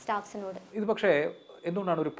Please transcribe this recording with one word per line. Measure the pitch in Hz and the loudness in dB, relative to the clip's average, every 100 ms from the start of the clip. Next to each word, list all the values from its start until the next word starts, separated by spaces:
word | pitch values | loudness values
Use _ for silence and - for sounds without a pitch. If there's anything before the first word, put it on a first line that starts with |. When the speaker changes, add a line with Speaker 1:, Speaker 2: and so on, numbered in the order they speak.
Speaker 1:
സ്റ്റാഫ്സിനോട്. | - 208 202 208 196 185 - | -2 -2 -4 -8 -8 -10 -8
Speaker 2:
ഇത് | 214 208 | -4 -2
പക്ഷേ | 214 202 147 160 - - - 170 | 2 4 4 2 -4 -18 -10 -4
എന്തുകൊണ്ടാണ് | 185 185 160 | -2 0 2
ഒരു | 151 | 2